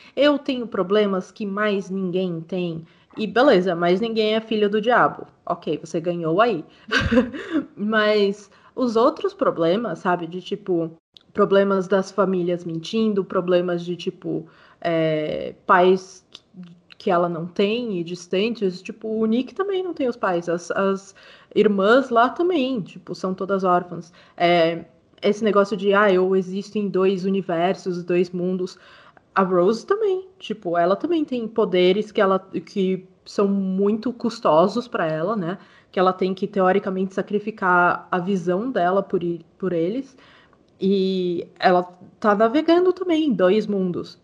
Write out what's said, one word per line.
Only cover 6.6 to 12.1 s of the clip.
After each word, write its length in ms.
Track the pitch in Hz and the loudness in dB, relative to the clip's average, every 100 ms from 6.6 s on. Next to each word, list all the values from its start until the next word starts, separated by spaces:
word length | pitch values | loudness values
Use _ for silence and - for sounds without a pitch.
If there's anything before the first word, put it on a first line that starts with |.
| - _ - | -6 _ -4
<laughs> 880 | - - 233 240 269 - 320 - - | -2 2 2 2 -2 -6 -4 -4 -6
Mas 760 | 208 220 208 214 202 202 - _ _ | -2 0 2 4 2 -2 -10 _ _
os 220 | - 254 220 | -4 0 2
outros 360 | 254 320 392 | 2 2 -4
problemas, 680 | - 214 156 165 190 240 165 | -2 -2 2 2 0 -2 -4
sabe? 260 | 196 175 165 | -2 -2 -4
De, 160 | 180 | -10
tipo, 480 | 175 202 - 175 165 160 _ - _ | -8 -8 -2 -2 -2 -8 _ -20 _
problemas 560 | - 196 196 196 196 180 | -2 2 4 4 0 0
das 220 | 196 190 | 0 0